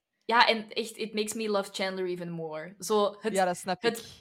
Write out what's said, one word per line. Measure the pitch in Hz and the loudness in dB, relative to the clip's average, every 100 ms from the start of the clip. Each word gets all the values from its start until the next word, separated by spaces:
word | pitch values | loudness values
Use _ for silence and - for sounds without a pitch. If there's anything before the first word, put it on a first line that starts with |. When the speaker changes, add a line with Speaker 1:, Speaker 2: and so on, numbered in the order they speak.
| _ _ - | _ _ 2
Speaker 1:
Ja, | 226 - | 6 6
en | 226 214 | 4 0
echt, | - 220 - | -6 -6 -6
it | 220 | -4
makes | 214 214 | -4 -4
me | 226 220 | -2 0
love | 202 196 | 0 0
Chandler | - 190 190 185 | -2 -4 -2 -4
even | 180 170 | -4 -6
more. | 170 160 156 165 196 | -6 -8 -8 -10 -10
Zo | 180 214 202 202 | 0 4 4 0
het, | 220 | -2
Speaker 2:
Ja, | 196 185 | 2 2
dat | 180 | 0
snap | - 180 | -4 -2
Speaker 1:
het, | 233 226 | 0 -2
Speaker 2:
ik. | - - | -6 -14